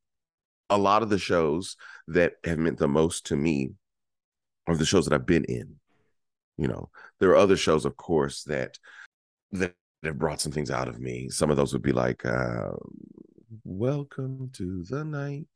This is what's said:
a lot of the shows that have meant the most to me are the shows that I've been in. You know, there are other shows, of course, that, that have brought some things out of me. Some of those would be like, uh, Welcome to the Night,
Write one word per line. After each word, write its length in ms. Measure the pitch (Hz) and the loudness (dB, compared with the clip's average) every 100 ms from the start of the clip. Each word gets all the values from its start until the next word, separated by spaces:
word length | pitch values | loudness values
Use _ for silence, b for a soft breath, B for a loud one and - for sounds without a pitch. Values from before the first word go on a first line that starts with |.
| _ _ _ _ _ _ - | _ _ _ _ _ _ 0
a 80 | 101 | 2
lot 240 | 98 107 | 4 2
of 80 | 110 | 2
the 80 | 98 | 0
shows 600 | - 90 78 80 95 - b b - | 2 2 2 0 -4 -12 b b 0
that 260 | 85 87 - | 2 2 0
have 160 | 82 80 | -4 0
meant 180 | 82 - | 0 2
the 100 | 73 | 2
most 400 | 73 82 - - | 4 2 0 -4
to 80 | 73 | 0
me 360 | 80 71 65 - _ _ _ _ _ _ _ _ - | 2 0 -2 -8 _ _ _ _ _ _ _ _ -2
are 80 | 80 | 0
the 100 | 78 | 2
shows 200 | 95 69 | 2 4
that 80 | |
I've 120 | 71 62 | 0 2
been 200 | 85 - | 2 2
in. 300 | 62 - - _ _ _ _ _ _ _ - | -6 -10 -18 _ _ _ _ _ _ _ -4
You 100 | 67 | -4
know, 220 | 50 50 b b - | -4 -12 b b 2
there 100 | 95 | 6
are 80 | 87 | 8
other 200 | 98 95 | 6 4
shows, 280 | - 78 71 | 4 2 0
of 100 | - | -6
course, 480 | - 80 69 - | 0 0 0 -4
that, 340 | 73 69 62 - b b - _ _ _ _ | -6 -6 -6 -12 b b -20 _ _ _ _
that 200 | 95 90 90 _ _ | -4 -4 -6 _ _
have 160 | 78 67 | -8 -2
brought 220 | 80 71 | -2 -2
some 100 | 78 | -4
things 180 | 76 65 | -4 -4
out 180 | 64 62 | -4 -4
of 120 | 57 | -8
me. 300 | 64 62 65 | -10 -8 -8
Some 200 | - 76 | -2 2
of 80 | 69 | 2
those 160 | 67 | 0
would 80 | 67 | 0
be 120 | 67 | 0
like, 320 | 62 62 62 64 | 2 0 -2 -4
uh, 460 | 62 62 58 50 50 - - 50 - - _ 113 110 | -2 -2 -4 -6 -10 -14 -18 -20 -20 -20 _ -20 -16
Welcome 840 | - 92 123 147 139 - 131 131 131 | -10 -4 -2 -2 -6 -8 -8 -8 -10
to 300 | 127 92 95 | -8 -8 -8
the 220 | 87 135 156 | -8 -8 -6
Night, 420 | 147 143 143 - | -8 -8 -10 -12